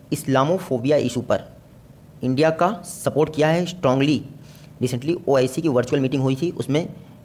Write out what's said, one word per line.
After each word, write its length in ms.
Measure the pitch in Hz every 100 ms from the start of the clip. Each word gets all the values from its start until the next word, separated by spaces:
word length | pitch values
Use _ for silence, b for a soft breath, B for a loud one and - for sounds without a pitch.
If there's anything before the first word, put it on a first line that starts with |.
| -
Islamophobia 840 | 147 - 131 139 185 185 131 127 147
इशू 220 | 120 123
पर 220 | 117 98 - - - - - - - -
India 260 | 127 131 156
का 180 | 160 175 226
support 500 | - - - 127 151
किया 140 | 143 151
है 180 | 170 175
strongly। 560 | - 135 135 151 131 - - B B B -
Recently 340 | 127 127 135 170 -
ओआईसी 340 | 135 127 147
की 60 | 160
virtual 320 | 123 120 147
meeting 200 | 131 139
हुई 140 | 131 131
थी, 140 | 170
उसमें 360 | - 120 143 175 - B B